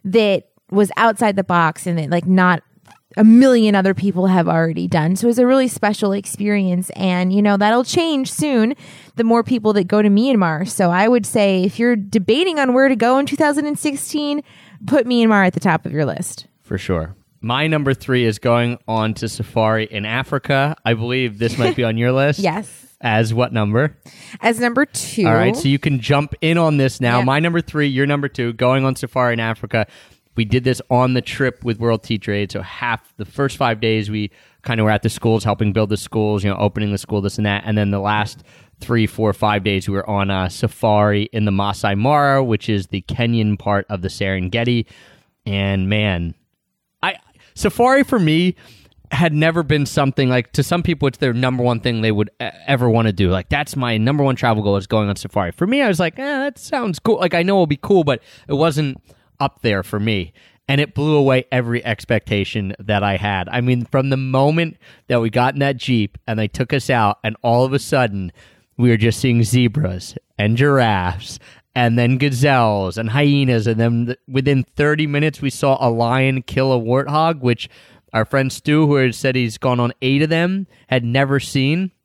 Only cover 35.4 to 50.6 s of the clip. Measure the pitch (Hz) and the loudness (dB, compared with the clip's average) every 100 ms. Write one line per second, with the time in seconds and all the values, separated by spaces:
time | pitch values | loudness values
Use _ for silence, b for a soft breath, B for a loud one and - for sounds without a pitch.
35.4 | 107 101 107 98 104 104 - 113 107 104 | 0 -2 0 0 -2 -4 -4 -2 0 0
36.4 | 98 95 101 110 104 101 - 104 101 - | -2 0 -2 -2 -4 -4 -4 -4 -4 -2
37.4 | 104 101 107 107 101 101 101 107 107 - | -2 -2 -2 0 0 0 -2 -2 -4 -8
38.4 | b b b _ - 117 110 - 110 95 | b b b _ -2 0 0 0 -2 0
39.4 | 107 104 98 95 98 98 101 101 98 95 | 0 0 0 -2 -2 -6 -4 -2 -2 -2
40.4 | 92 - 117 - 113 104 104 104 107 113 | -4 -4 -6 -2 0 2 2 0 -2 -2
41.4 | 107 98 101 98 107 98 123 147 143 139 | 0 0 -2 -2 -2 0 0 2 2 2
42.4 | 127 107 - 104 92 101 - - 117 117 | 0 -2 0 -4 -2 -8 -6 -4 0 2
43.4 | 107 101 104 101 - 101 92 - 98 95 | 0 0 -2 -2 -2 -6 -6 -4 -4 -2
44.4 | 92 117 120 120 107 b b b b _ | -2 -2 0 -2 -4 b b b b _
45.4 | - 98 98 98 95 107 104 87 85 - | -6 -2 0 -2 0 0 0 -2 -6 -10
46.4 | _ _ _ _ _ _ 185 185 _ _ | _ _ _ _ _ _ -8 -8 _ _
47.4 | b - 214 - 247 269 262 240 156 160 | b -4 -4 2 2 4 2 2 2 2
48.4 | 180 - b b b b _ 147 170 147 | 0 -2 b b b b _ 0 0 2
49.4 | 160 165 147 151 139 - 139 139 127 123 | 2 0 0 0 0 0 0 0 0 0
50.4 | 117 - | -2 -2